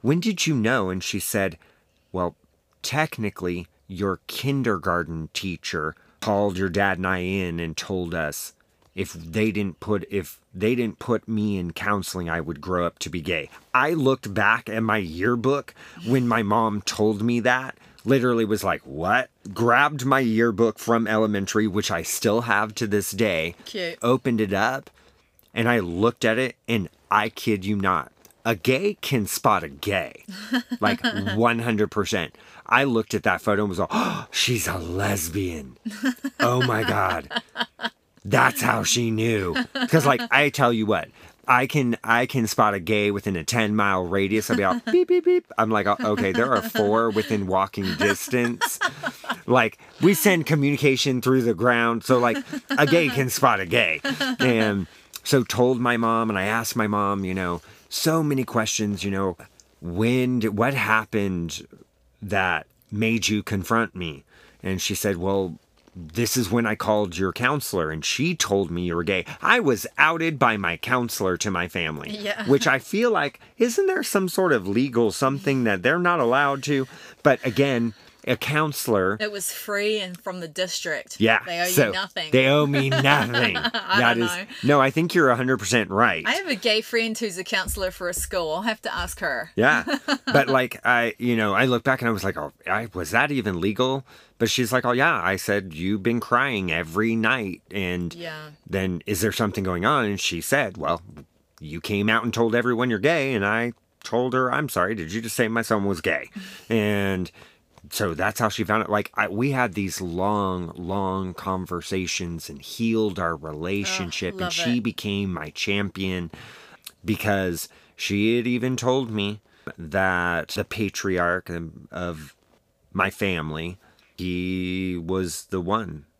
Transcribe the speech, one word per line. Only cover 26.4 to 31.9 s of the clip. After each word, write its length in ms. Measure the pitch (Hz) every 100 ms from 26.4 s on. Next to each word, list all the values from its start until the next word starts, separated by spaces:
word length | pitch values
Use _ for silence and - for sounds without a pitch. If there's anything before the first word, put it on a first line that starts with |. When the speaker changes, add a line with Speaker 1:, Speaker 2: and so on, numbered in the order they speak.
| 131 - -
Speaker 1:
and 220 | 113 87 _ _
I 180 | 101 107
kid 340 | - - 104 95
you 100 | 104
not, 360 | 95 87 62 _ - _
a 120 | 117 110
gay 420 | 123 131 202 -
can 260 | - 127 101
spot 360 | - 120 98
a 60 | 80
gay, 540 | 71 101 95 78 - - 190 -
Speaker 2:
<laughs> 280 | 247 - 247
Speaker 1:
like, 220 | 208 240 240 196 95 104
one 240 | 120 117
hundred 320 | 117 107 104